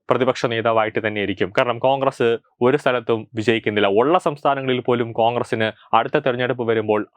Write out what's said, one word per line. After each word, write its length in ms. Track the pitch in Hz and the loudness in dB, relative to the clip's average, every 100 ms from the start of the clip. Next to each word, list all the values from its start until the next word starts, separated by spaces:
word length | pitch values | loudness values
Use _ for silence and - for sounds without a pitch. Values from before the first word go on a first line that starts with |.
| - | -2
പ്രതിപക്ഷ 360 | 123 127 - 127 | 0 2 0 -2
നേതാവായിട്ട് 600 | 113 117 110 110 107 107 | 0 0 2 0 -2 -4
തന്നെ 140 | 104 | -2
ഇരിക്കും. 300 | 98 101 95 131 | -4 -2 -2 0
കാരണം 200 | 123 117 | 0 0
കോൺഗ്രസ് 600 | 131 135 135 - 117 117 _ - | 0 0 -2 0 0 -2 _ 0
ഒരു 140 | 120 147 | 0 2
സ്ഥലത്തും 520 | 135 123 117 113 113 | 0 -2 -2 -4 -4
വിജയിക്കുന്നില്ല. 540 | 113 110 113 110 104 101 | -4 0 0 0 2 2
ഉള്ള 300 | 101 135 180 | 2 2 2
സംസ്ഥാനങ്ങളിൽ 640 | 170 143 147 139 131 123 | 0 -2 -2 -2 -2 -2
പോലും 320 | 120 120 117 | 0 -2 -2
കോൺഗ്രസിന് 840 | 113 113 120 - 113 110 - - 113 | 0 0 0 -4 -2 -2 -4 0 0
അടുത്ത 220 | 123 151 | 2 0
തെരഞ്ഞെടുപ്പ് 460 | 143 123 123 123 113 | 0 -2 -4 -2 0
വരുമ്പോൾ 380 | 113 107 107 - | 0 0 -2 0